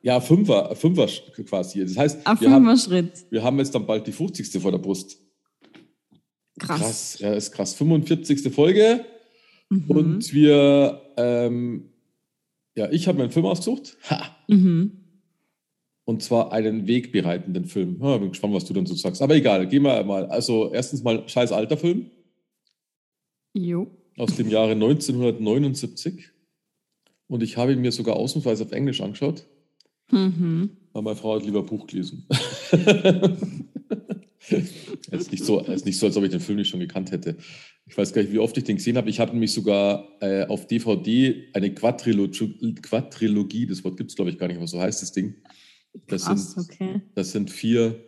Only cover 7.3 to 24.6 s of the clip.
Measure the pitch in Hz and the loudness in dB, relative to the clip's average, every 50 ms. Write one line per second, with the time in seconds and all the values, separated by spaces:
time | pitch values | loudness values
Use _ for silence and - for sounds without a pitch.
7.3 | 104 104 104 - - - 98 92 - - 143 156 165 156 151 - 170 - - - | -2 -2 -4 -6 -6 -6 -6 -6 -2 0 2 4 4 2 2 0 -2 -2 2 -2
8.3 | 143 139 - 131 - - 147 165 196 208 214 226 233 247 233 - - - _ _ | -2 0 0 -4 2 4 4 6 6 6 6 6 4 2 -2 -10 -18 -20 _ _
9.3 | _ _ _ _ _ _ _ _ 196 190 151 147 180 - 165 165 160 202 233 - | _ _ _ _ _ _ _ _ -2 0 2 2 2 4 4 2 2 0 -4 0
10.3 | - 147 151 147 147 143 143 143 139 139 139 - - - - - - - 120 120 | 4 6 8 8 10 8 8 8 8 6 6 4 2 -4 -16 -12 -2 0 0 2
11.3 | 120 120 120 120 120 120 120 120 117 - - - _ _ _ _ _ _ _ _ | 2 2 0 0 0 -2 -4 -4 -6 -8 -10 -14 _ _ _ _ _ _ _ _
12.3 | _ _ _ _ _ _ _ _ _ 113 104 - - 165 170 190 170 143 127 117 | _ _ _ _ _ _ _ _ _ -4 -2 0 0 0 2 2 0 0 0 0
13.3 | - 165 165 190 185 170 - 214 247 277 - - - _ - - - - - - | 0 0 0 2 0 -2 -2 -4 -4 -4 -6 -18 -20 _ -6 -6 -4 -4 -4 -12
14.3 | - _ _ - 214 196 185 185 170 165 180 208 - - _ _ _ _ _ _ | -18 _ _ 4 6 6 8 6 4 4 0 -2 -4 -10 _ _ _ _ _ _
15.3 | _ _ _ _ _ _ _ _ _ _ _ _ _ _ _ - 113 101 - - | _ _ _ _ _ _ _ _ _ _ _ _ _ _ _ -6 -4 -4 -2 0
16.3 | 120 117 - - 95 110 110 110 107 110 98 95 120 123 123 - - 101 - 85 | 2 0 2 0 -2 -2 0 0 -2 -2 -2 0 0 0 -2 -2 -2 -2 0 0
17.3 | 87 90 87 98 90 90 87 - - 104 92 87 90 82 123 139 135 110 98 92 | -2 -4 -4 -6 -6 -4 -6 -4 -4 -4 -4 -4 -4 -2 0 0 0 0 0 -4
18.3 | 87 - - 101 101 92 90 - 90 95 92 87 90 - - 92 90 - 135 139 | -6 -4 -4 -2 -2 -2 -2 -2 -4 -4 -2 -2 -4 -4 -4 -4 -2 -2 2 4
19.3 | 156 151 131 123 101 95 92 95 113 143 143 139 123 110 101 98 101 95 95 - | 4 4 6 4 2 2 2 2 2 2 4 4 2 2 0 -2 -2 -4 -4 -4
20.3 | - 113 117 - 117 110 110 - 78 113 135 - - 127 110 120 113 113 - - | -4 -4 -2 0 0 0 0 0 -2 -4 -4 -4 -8 -4 -2 0 -2 -2 -4 -4
21.3 | - - 123 113 87 104 110 110 156 151 - 170 180 - - - _ _ _ _ | -2 0 0 0 0 -2 0 -2 -2 -2 0 0 0 -2 -4 -8 _ _ _ _
22.3 | _ _ _ _ _ _ _ _ _ _ _ _ _ _ _ _ _ _ _ _ | _ _ _ _ _ _ _ _ _ _ _ _ _ _ _ _ _ _ _ _
23.3 | _ _ _ _ _ 202 180 170 175 170 190 - - _ _ _ _ - 120 113 | _ _ _ _ _ -6 -4 -2 -2 -4 -4 -6 -10 _ _ _ _ -6 -4 -4
24.3 | - - 117 107 107 110 | -2 -2 -2 0 2 2